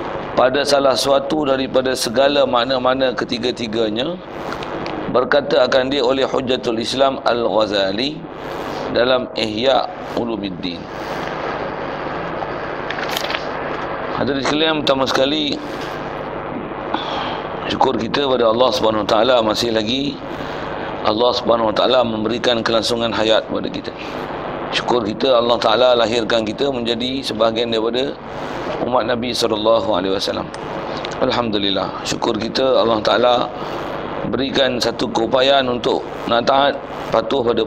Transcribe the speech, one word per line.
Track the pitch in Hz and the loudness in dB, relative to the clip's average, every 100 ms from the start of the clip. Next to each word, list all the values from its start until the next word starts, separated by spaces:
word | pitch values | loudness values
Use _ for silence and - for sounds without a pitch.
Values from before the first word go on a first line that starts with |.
| - - - - | -8 -8 -4 2
pada | 127 139 135 | 4 4 2
salah | 139 139 | 4 4
suatu | 120 139 139 - 156 139 | 4 4 2 2 0 2
daripada | 135 131 127 131 127 | 2 2 2 2 0
segala | 123 113 139 143 | 0 4 4 6
makna-makna | 127 123 123 135 127 131 131 - | 4 4 2 2 2 2 2 0
ketiga-tiganya, | 117 120 123 117 117 113 110 107 151 185 - - - - - - - - - 123 | -2 -2 -2 -2 -2 0 0 0 -2 -4 -10 -10 -8 -8 -8 -8 -6 -6 0 2
berkata | 127 143 135 147 | 4 2 4 4
akan | 123 131 131 | 4 4 2
dia | 143 | 2
oleh | 120 135 123 | 2 2 2
Hujjatul | 131 127 123 123 113 | 0 0 0 0 -2
Islam | 117 127 135 131 | -2 2 2 2
Al-Ghazali | - 120 113 101 107 101 95 101 139 160 - - - - - - - | 0 2 2 2 2 2 2 0 -2 -4 -10 -12 -10 -8 -8 -6 -2
dalam | 113 123 127 117 | 2 4 2 0
Ihya | - 110 107 131 - - - - - | -4 -2 0 2 4 2 -6 -6 -4
Ulumuddin. | - 107 101 85 87 85 80 - - - - - - - - - - - - - - - - - - - - - - - - - - - - - - - - - | -2 -2 -4 -4 -6 -8 -10 -10 -8 -8 -6 -6 -6 -6 -6 -8 -8 -8 -8 -8 -8 -8 -6 -8 -8 -8 -8 -6 -4 -4 -4 -4 -6 -6 -6 -6 -6 -8 -6 -4
Hadirin | 117 139 | -2 -2
sekalian, | 123 147 160 156 | 0 0 2 2
pertama | 139 135 131 | 2 2 2
sekali, | - 135 156 147 - - - - - - - - - - - - - - - - - - - - - - | 2 2 0 -2 -4 -6 -8 -8 -8 -8 -8 -8 -8 -8 -8 -8 -8 -6 -6 -4 -6 -6 -6 -8 -8 -4
syukur | - 135 113 | 0 0 0
kita | 113 143 139 | -2 0 2
pada | 123 117 | 4 4
Allah | 117 127 | 4 2
Subhanahu | 107 110 110 98 | 2 2 2 2
Wa | 110 | 4
Taala, | 120 127 | 4 4
masih | 110 101 117 | 4 0 0
lagi | 110 107 131 143 - - - - - - - - - | 0 0 -2 -4 -6 -10 -8 -8 -8 -8 -8 -8 -4
Allah | - 107 123 | 0 2 2
Subhanahu | - 117 117 110 | 2 2 2 2
Wa | 95 | 2
Taala | 95 127 | 4 4
memberikan | 117 110 107 120 127 117 | 2 0 -2 0 0 0
kelangsungan | 110 113 101 117 117 | 2 0 0 0 0
hayat | 104 110 107 - | 0 4 2 2
kepada | 95 95 | -4 -4
kita. | - - - - - - - - - - | -6 -8 -10 -10 -8 -8 -8 -8 -8 -4
Syukur | - - 123 | -2 0 0
kita, | 104 113 135 120 | 0 0 4 4
Allah | 120 117 | 4 4
Ta'ala | 117 110 127 | 4 4 6
lahirkan | 120 110 120 107 117 107 | 4 4 2 2 0 0
kita | - 143 | 0 0
menjadi | 127 117 117 127 135 | 0 -2 -2 -2 -4
sebahagian | - 107 113 113 117 | -4 2 2 2 0
daripada | 113 113 123 139 - - - - - - - - | 0 0 0 -2 -4 -10 -10 -8 -8 -6 -4 0
umat | 123 | 0
Nabi | 110 120 123 113 | 0 -2 -2 0
sallallahu | 117 107 110 113 113 | 0 2 4 4 2
alaihi | 90 95 101 | 0 0 0
wasallam. | - 98 - - - 92 - - - - | -2 -4 -6 -8 -8 -8 -6 -6 -6 -2
Alhamdulillah. | 131 120 117 104 101 95 92 - - | 0 0 0 0 0 0 -2 -4 -6
Syukur | 107 120 107 | -2 -2 -2
kita, | 113 - 131 117 | -2 0 2 4
Allah | 113 110 | 4 2
Ta'ala | 107 104 123 120 - - - - - - - - - | 2 4 4 4 0 -6 -8 -8 -8 -8 -8 -6 -4
berikan | 117 135 131 131 120 | -2 -2 2 2 2
satu | 117 113 127 | -2 -2 -2
keupayaan | 117 113 131 135 139 127 | 0 2 4 6 4 4
untuk | 120 123 90 - - | 0 0 0 -2 -6
nak | - 117 120 | 0 2 4
taat, | 135 143 - - - - | 4 4 0 -6 -10 0
patuh | 113 113 143 | 0 2 0
pada | 117 113 | 2 2